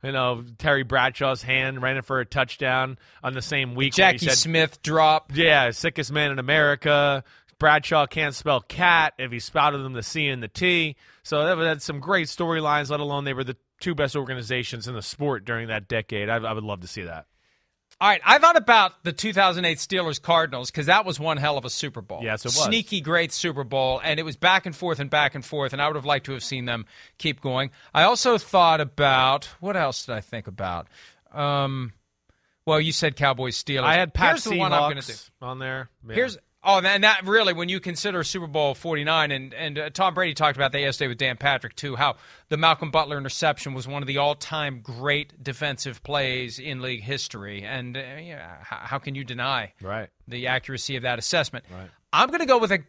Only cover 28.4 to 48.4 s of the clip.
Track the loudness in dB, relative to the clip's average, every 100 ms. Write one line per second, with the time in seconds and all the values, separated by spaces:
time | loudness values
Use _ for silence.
28.4 | 4 6 6 6 0 2 4 4 4 2
29.4 | -2 -12 -6 -2 -2 -4 -8 -10 -8 -12
30.4 | -12 -8 -6 -6 -10 -20 -20 _ _ -6
31.4 | -2 0 -2 -4 -8 -12 _ _ _ _
32.4 | _ _ 0 2 2 0 -2 2 0 2
33.4 | -2 -6 -4 0 4 4 2 2 2 2
34.4 | 0 0 2 2 2 -2 -10 -14 -16 _
35.4 | -12 -10 -8 -8 -10 _ -6 -2 -2 -4
36.4 | _ _ 4 4 4 6 6 4 4 4
37.4 | 4 0 -2 -4 -6 -6 -4 -4 -4 -6
38.4 | -4 0 0 0 -4 -4 0 2 2 -2
39.4 | -8 -8 -8 -6 -8 0 0 2 -2 2
40.4 | 0 2 0 0 -2 -2 -4 -2 -2 0
41.4 | 0 0 -4 -12 -10 -2 -2 -2 -14 -20
42.4 | _ 2 4 2 0 -2 -2 -4 -8 -2
43.4 | -2 -2 -6 -10 -8 -8 -6 0 0 0
44.4 | -6 -6 -6 -8 -14 -6 0 0 -2 -12
45.4 | -10 -6 -6 -6 -10 -12 -4 -2 -2 -4
46.4 | -6 -10 -10 -8 -6 -8 -6 -6 -6 -10
47.4 | -12 -12 -10 -10 -10 -12 -12 -16 -16 -16